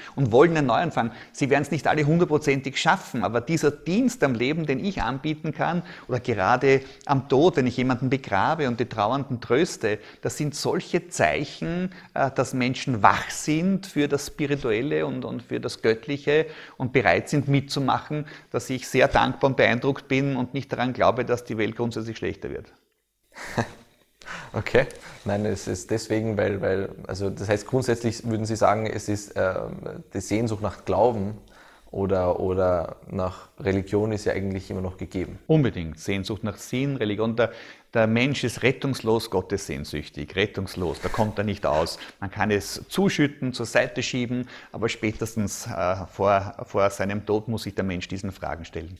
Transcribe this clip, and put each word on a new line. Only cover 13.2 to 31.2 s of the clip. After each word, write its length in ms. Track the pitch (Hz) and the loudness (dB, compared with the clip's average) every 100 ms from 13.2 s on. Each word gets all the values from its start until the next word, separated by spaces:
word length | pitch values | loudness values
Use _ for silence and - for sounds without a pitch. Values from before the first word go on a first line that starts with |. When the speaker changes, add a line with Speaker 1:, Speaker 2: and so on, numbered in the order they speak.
| - | 0
Speaker 1:
sind 580 | - - 156 185 190 - | -6 0 2 2 0 -2
für 180 | - 143 | 0 2
das 220 | 143 - | 0 -2
Spirituelle 760 | - 139 139 131 110 147 156 | -4 -2 0 2 2 2 0
und, 200 | 151 131 | 0 -4
und 180 | - 123 | -6 -8
für 160 | - 123 | -6 -6
das 240 | 123 - | -6 0
Göttliche 640 | - - - 139 143 156 156 - - - | 2 2 0 -4 2 2 2 -6 -14 -6
und 160 | 127 | 0
bereit 360 | 131 104 95 - | 4 6 4 2
sind 200 | 147 127 | 0 2
mitzumachen, 760 | 139 143 147 127 117 - 151 147 - - | 2 0 -2 0 0 -2 -8 -8 -14 -8
dass 180 | 123 - | -6 -4
ich 160 | 131 - | -6 0
sehr 220 | 127 135 | 4 4
dankbar 420 | 117 123 127 139 | 4 2 2 2
und 60 | 131 | 4
beeindruckt 500 | 104 120 135 135 - | 4 4 0 -2 0
bin 300 | 135 139 127 | 0 0 -2
und 180 | 123 | -4
nicht 180 | 139 - | -6 -6
daran 200 | 113 127 | -2 -2
glaube, 320 | 113 92 117 | 4 4 4
dass 180 | 117 120 | 2 -2
die 140 | - 110 | -2 -2
Welt 160 | 104 | -2
grundsätzlich 420 | 113 117 113 113 110 | -2 -4 -4 -8 -6
schlechter 340 | 92 - - | -6 -6 -8
wird. 220 | - - _ _ _ _ _ _ - - - | -8 -12 _ _ _ _ _ _ -16 -8 -4
Speaker 2:
<laughs> 80 | - - - _ _ _ - - - | -4 -8 -20 _ _ _ -16 -14 -8
Okay. 340 | - - 123 - - - - | -6 2 2 2 -4 -18 -10
Nein, 200 | 101 101 | -4 -2
es 240 | 104 95 104 | 0 -2 -4
ist 220 | 101 - | -6 -4
deswegen, 460 | 110 - 110 113 101 | -4 0 -2 0 0
weil, 240 | 101 98 | 0 0
weil, 280 | 95 95 98 - - | -2 -2 -4 -8 -8
also 240 | 95 98 | -4 -4
das 180 | - 101 | -4 -2
heißt, 180 | 107 - | -2 0
grundsätzlich 580 | 131 120 117 117 - 117 | 0 2 0 -2 -4 -4
würden 180 | 107 110 | -2 -2
Sie 100 | 110 | 2
sagen, 300 | 98 107 110 | 4 4 0
es 220 | 104 - | -4 -4
ist, 260 | 101 - 98 | -4 -4 -2
ähm, 640 | 95 - 57 - - - - | 0 0 -6 -8 -10 -12 -10
die 60 | 98 | -8
Sehnsucht 420 | - 107 117 104 | -2 0 0 -2
nach 220 | 101 - | -6 -6
Glauben 540 | - 92 123 110 | 0 4 4 4